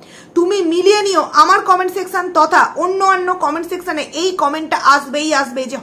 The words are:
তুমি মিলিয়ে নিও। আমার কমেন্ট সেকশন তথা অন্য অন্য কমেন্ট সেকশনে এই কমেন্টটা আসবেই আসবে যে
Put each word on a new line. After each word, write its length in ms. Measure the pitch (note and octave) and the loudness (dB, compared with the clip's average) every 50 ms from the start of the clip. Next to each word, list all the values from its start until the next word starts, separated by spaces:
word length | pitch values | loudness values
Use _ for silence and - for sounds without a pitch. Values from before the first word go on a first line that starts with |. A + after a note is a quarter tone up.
| - - - - - - - | -20 -20 -20 -20 -20 -4 -2
তুমি 260 | E4+ F4 F4+ G#4 G4 | 0 0 2 0 0
মিলিয়ে 400 | F4+ D#4+ E4 F4 F4+ G4 G#4 G#4 | -2 -2 -2 2 4 4 4 4
নিও। 200 | G4+ G4+ F#4 D#4+ | 2 0 0 0
আমার 380 | C#4 - - - D#4+ F4+ F#4+ G4+ | 0 2 2 2 4 4 4 2
কমেন্ট 320 | - G4 F#4 F4+ F#4 F4+ - | 4 2 2 2 2 -2 -4
সেকশন 320 | G4 F4+ - - F#4 F4+ F4+ F4+ | -6 -6 -4 -4 -4 -4 -2 2
তথা 280 | D#4+ D#4 D#4+ F#4 D4 B3 - - | 2 2 4 4 2 2 2 0
অন্য 280 | C4+ E4+ F#4 F#4+ F#4+ F#4+ | -4 -4 -2 -2 0 2
অন্য 300 | F#4+ F#4+ F#4 F4+ F4+ F4+ | 2 2 0 0 -2 -2
কমেন্ট 360 | F4+ D#4+ C#4+ D4+ E4 E4+ E4+ | -2 -2 -4 -4 -4 -6 -6
সেকশনে 340 | F#4 F4+ F4 F4+ D#4 D4+ B3+ - - | -8 -8 -6 -6 -6 -6 -6 -6 -6
এই 180 | D4+ F4 F#4+ | -4 -2 -2
কমেন্টটা 460 | F4+ - D4+ C#4+ D4 D#4+ D#4 - - - | 0 0 -2 -2 -2 -4 -4 -4 -4 0
আসবেই 560 | - B3+ C#4 C#4+ C#4 C4+ B3 D4 D#4 D#4 D4 | 4 4 4 4 2 -2 -4 -4 -2 0 0
আসবে 320 | C4+ C#4 B3 B3 C4+ C4 | 0 -2 -2 -4 -8 -8
যে 120 | A#3+ C4+ A3+ | -6 -8 -12